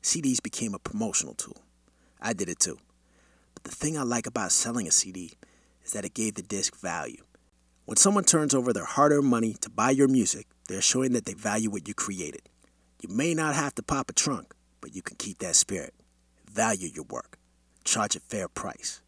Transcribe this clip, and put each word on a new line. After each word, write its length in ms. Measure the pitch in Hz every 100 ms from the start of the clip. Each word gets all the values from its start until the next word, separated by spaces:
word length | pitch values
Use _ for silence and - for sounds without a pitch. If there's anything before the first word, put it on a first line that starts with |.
C 200 | - 170
Ds 180 | 139 123
became 340 | 107 - 117
a 60 | 98
promotional 540 | - 104 110 - 71
tool. 300 | - - - _ _ _ _ _ _
I 120 | 110
did 160 | 107 92
it 100 | 85
too. 180 | - - _ _ _ _ _ _ _ -
But 80 |
the 80 | -
thing 260 | - 151 156
I 60 |
like 240 | 127 120 113
about 240 | 117 95
selling 360 | - - 120 90
a 40 |
C 200 | - -
D 220 | 92 85 - - _ _ _
is 80 | -
that 140 | 107 98
it 80 |
gave 220 | - 110 104
the 80 |
disc 320 | 90 101 95 -
value. 480 | 92 85 67 - _ _ _ _ _ _ -
When 120 | 110
someone 280 | 196 208 -
turns 280 | 165 147
over 180 | 135 123
their 140 | 104 82
hard-earned 400 | - 147 147 139
money 300 | 117 113 107
to 80 | -
buy 200 | - 117
your 180 | 135 139
music, 400 | 131 98 - - _ -
they're 140 | 92
showing 300 | - 127 131
that 120 | 120 107
they 80 |
value 380 | 104 110 107 110
what 160 | 101 80
you 80 | 104
created. 520 | - 98 78 - _ _ _ _ _ _
You 80 | -
may 240 | 214 156
not 220 | 160 156 143
have 180 | 143 -
to 80 |
pop 260 | - 143 131
a 20 |
trunk, 400 | - - 120 - - _ _
but 120 | -
you 80 | 95
can 160 | - -
keep 220 | - 95
that 160 | 92 80
spirit. 400 | - 95 69 _ _ _ _ _ -
Value 400 | 101 113 101 90
your 120 | - -
work. 340 | - - - _ _ _ _
Charge 320 | - - 104 -
a 40 |
fair 280 | - 104 92
price. 540 | - - - - -